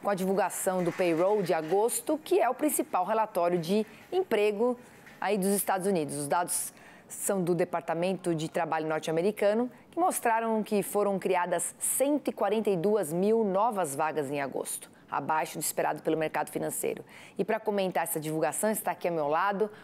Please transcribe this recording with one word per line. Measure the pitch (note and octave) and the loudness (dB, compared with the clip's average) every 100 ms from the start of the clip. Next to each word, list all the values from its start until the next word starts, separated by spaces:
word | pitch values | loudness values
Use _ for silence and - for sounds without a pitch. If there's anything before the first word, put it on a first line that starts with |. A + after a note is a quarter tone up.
com | - | -2
a | G3+ | 0
divulgação | F#3 G3 F#3+ - - F#3 | 0 2 0 -2 -2 0
do | F3 | 0
payroll | - F3+ D#3+ F#3 G#3+ | 2 2 4 4 2
de | E3+ | 2
agosto, | E3+ D#3 G3 A3+ - - D4+ | 0 2 2 2 0 -2 -2
que | - F#4 | 2 2
é | E4+ | 4
o | B3 | 2
principal | D4+ - C#4 F#3+ F3+ | 0 0 0 -2 0
relatório | A3 G#3+ F#3 F3 F3 | 0 0 2 2 2
de | D#3+ G#3 G#3+ - - | 2 0 0 -8 -4
emprego | F4+ F#4+ G3+ G#3 G3+ B3 B3 - - - - | -2 0 2 2 2 0 -2 -8 -20 -20 -8
aí | F#3 G#3 | -2 0
dos | F#3 | 2
Estados | G3+ - G3 F#3 | 2 0 0 0
Unidos. | F#3 C#3+ C#3+ | 0 0 -4
Os | C#3+ | -2
dados | F3 F3+ - - - - - - | -2 0 -4 -6 -12 -20 -20 -18
são | - - G3+ | -6 -2 0
do | E3+ | 2
Departamento | F3 F3 E3+ E3 E3 F3+ F#3 F3 | 0 0 -2 -2 -2 0 0 -2
de | E3 D#3+ | -2 -2
Trabalho | - E3 D#3+ D#3 | -4 -2 -2 -2
norte-americano, | D#3 D3+ D#3+ F#3+ G#3 G3+ G#3+ B3 - - | -2 -2 0 0 2 2 2 0 -6 -10
que | - | 0
mostraram | F4 - A#3+ A3 A3+ A3 | 0 2 2 2 2 0
que | G3+ G#3 | 2 0
foram | F#3 G3+ G3+ F#3+ | 2 0 0 0
criadas | F#3 F3+ F3+ F3 - - | 2 0 2 0 -2 -4
cento | - - C#4 D4 - | -4 0 2 2 -2
e | |
quarenta | - G3+ G#3+ G#3+ | -2 0 2 2
e | F#3+ | 2
duas | F3+ G#3+ D#3+ | 2 2 0
mil | E3+ G3+ A3+ | 0 2 4
novas | G#3+ F#3 A3+ G#3 E3 C3+ | 2 2 2 0 -2 -2
vagas | D#3 D#3 C3+ | -2 -2 -2
em | C#3+ | -2
agosto, | C#3 - - - - - - | -4 -4 -6 -8 -12 -20 -8
abaixo | - C#3 D#3 D#3+ E3+ | -6 -2 -2 -2 -4
do | |
esperado | D3 - D#3 D#3 | -4 -2 -2 -2
pelo | - D#3 | 0 0
mercado | D#3 D#3 D3+ | 0 -2 -4
financeiro. | D#3+ D#3 D3+ C3+ - - - - - | -4 -4 -4 -4 -6 -10 -20 -10 -6
E | F#3+ | -2
pra | A3 | -2
comentar | A3 G3+ F#3+ F3 E3 | -2 0 0 -2 -4
essa | D#3+ | -4
divulgação, | D3+ D#3 D#3 D3 G#3+ | -4 -2 -2 0 0
está | G#3 - | 0 -4
aqui | F3 F3+ | -4 -2
ao | |
meu | E3 D3 | 0 0
lado | D#3 F#3+ G3+ G#3+ - | 2 0 0 -2 -4